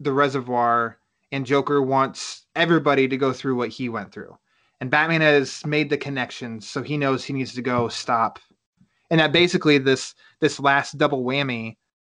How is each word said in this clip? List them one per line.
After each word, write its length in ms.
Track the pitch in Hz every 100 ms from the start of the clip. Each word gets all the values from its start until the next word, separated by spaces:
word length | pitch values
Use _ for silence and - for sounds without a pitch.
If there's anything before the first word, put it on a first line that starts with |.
the 120 | 143
reservoir, 840 | 135 143 135 123 123 120 117 117 - _ _ _
and 140 | 139
Joker 380 | 123 143 139 143
wants 640 | 131 135 135 - - - _
everybody 520 | 156 170 165 143 135 131
to 80 | 131
go 140 | 135
through 220 | 127 135 123
what 120 | 117
he 220 | - 123
went 220 | 113 98
through. 260 | 104 - 87 _ _ _ _
And 100 | 131
Batman 300 | 151 160 160
has 440 | 156 143 135 - 147
made 240 | 151 147
the 80 | 143
connection, 600 | 143 135 120 - 123 113
so 200 | - 143
he 140 | 123 147
knows 260 | 139 131
he 80 | -
needs 180 | 139 120
to 80 | 123
go 260 | 123 123 117
stop. 500 | - - 117 110 - - _ _ _ _ _ _
And 100 | 160
that 120 | 151
basically 440 | 165 175 175 156 143
this, 360 | 135 131 - - _ _
this 180 | 151 -
last 380 | 139 139 - 139
double 260 | 147 135
whammy 520 | 123 139 135 117 113 - _ _